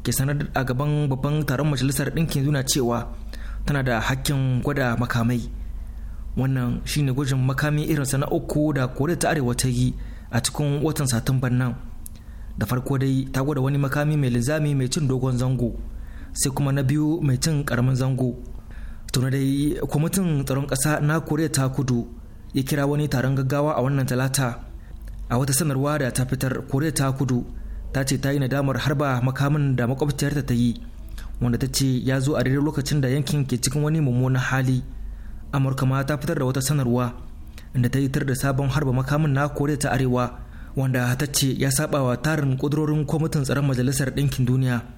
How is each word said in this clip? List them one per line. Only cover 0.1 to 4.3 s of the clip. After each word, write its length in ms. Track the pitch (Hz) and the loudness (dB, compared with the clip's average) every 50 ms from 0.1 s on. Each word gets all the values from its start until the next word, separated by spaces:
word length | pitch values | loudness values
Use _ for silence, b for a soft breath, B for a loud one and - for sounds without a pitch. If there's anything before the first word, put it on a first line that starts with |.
| 120 | 0
sanar 320 | - 131 139 147 147 - - - | 0 0 0 0 -2 -4 -2 -2
a 80 | 131 131 | -2 0
gaban 460 | - 127 127 147 147 147 147 147 143 | 0 0 0 0 0 2 2 0 0
babban 340 | 131 131 - 143 147 151 151 | 0 0 0 0 0 0 0
taron 240 | 139 135 123 147 | 0 0 0 2
Majalisar 420 | 156 147 123 123 135 135 - 147 - - | 0 0 2 0 0 0 0 -2 -2 0
Ɗinkin 300 | 147 165 - - 143 135 | 0 0 0 0 0 2
Duniya 180 | 143 151 139 131 | 2 0 0 0
cewa 400 | 135 - 151 123 117 120 117 127 - B B B B B B B B B B B | 0 0 2 2 2 0 0 -2 -6 B B B B B B B B B B B
tana 180 | - 143 139 131 | -2 0 0 2
da 160 | 131 120 110 | 0 0 0
hakkin 600 | 104 110 131 131 135 - | 0 0 -2 -2 -2 -2